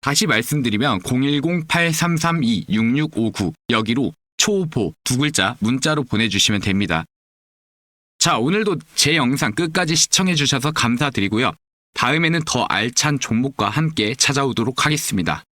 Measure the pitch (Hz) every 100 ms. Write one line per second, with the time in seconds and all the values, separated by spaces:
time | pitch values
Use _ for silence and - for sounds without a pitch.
0 | - 143 208 113 113 147 120 104 143 101
1 | - 123 139 147 156 175 160 170 170 160
2 | 170 165 170 165 139 98 - 104 113 135
3 | 156 - 113 101 95 80 _ 107 110 117
4 | 139 160 _ - - 202 165 135 95 -
5 | - 127 147 143 98 120 107 131 156 151
6 | 127 107 113 95 - 104 101 98 101 82
7 | 82 _ _ _ _ _ _ _ _ _
8 | _ _ 170 143 123 202 214 165 - -
9 | 143 160 123 135 139 113 165 170 175 170
10 | - - 190 165 143 139 139 151 120 120
11 | 147 120 98 107 120 - _ _ _ -
12 | 123 151 165 165 156 127 107 95 113 -
13 | 151 147 - 113 131 - 104 110 156 156
14 | 107 117 - 139 139 110 113 - 147 151
15 | - 104 82 73 -